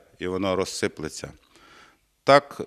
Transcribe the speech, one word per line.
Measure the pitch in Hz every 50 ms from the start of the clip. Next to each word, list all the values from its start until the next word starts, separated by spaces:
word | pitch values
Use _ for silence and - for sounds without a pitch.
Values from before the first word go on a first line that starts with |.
| - _ _ _
і | 90
воно | 90 92 92 98 98 92
розсиплеться. | 90 92 - - - - 95 - - 76 78 - - - 71 67 - _ _ _ - - - - - - - - _ _ _ _ _ _
Так, | - 139 143 - - - - -